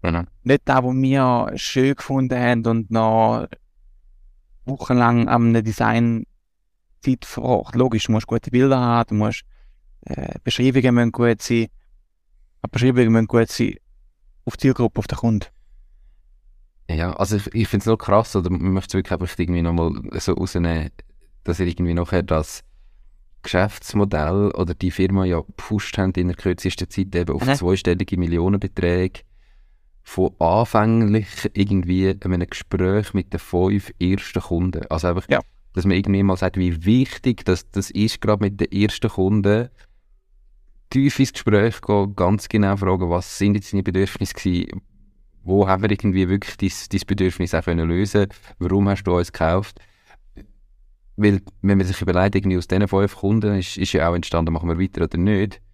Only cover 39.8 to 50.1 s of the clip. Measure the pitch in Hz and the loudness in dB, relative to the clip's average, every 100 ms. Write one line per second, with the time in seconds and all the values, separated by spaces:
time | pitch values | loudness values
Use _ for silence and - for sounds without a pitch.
39.8 | - _ _ _ _ _ _ _ _ - | -20 _ _ _ _ _ _ _ _ -20
40.8 | _ 135 139 - 135 - - 104 113 - | _ 2 2 2 -2 0 2 4 2 -2
41.8 | - 104 101 101 90 104 - 110 98 98 | 0 0 0 0 2 2 0 0 2 2
42.8 | 98 92 90 87 - - 101 101 - 101 | 0 0 0 -2 -4 0 2 2 0 -4
43.8 | 95 92 98 - 98 - 95 87 50 - | 0 0 -2 -2 -8 -4 -2 -2 -2 -10
44.8 | _ _ - _ _ - 87 95 95 95 | _ _ -20 _ _ -18 0 2 4 2
45.8 | 104 104 107 92 90 101 - - 95 - | 2 0 0 0 0 0 -4 -4 -4 -4
46.8 | - 98 - 117 92 - 87 80 85 82 | -6 -6 -2 0 0 0 -2 -2 0 -2
47.8 | 82 87 101 104 98 - - - 87 95 | 0 0 0 0 0 -4 -20 -8 -2 2
48.8 | 101 98 98 87 87 - 80 90 101 - | 2 0 0 0 -2 -2 0 0 -2 -16
49.8 | - _ _ | -20 _ _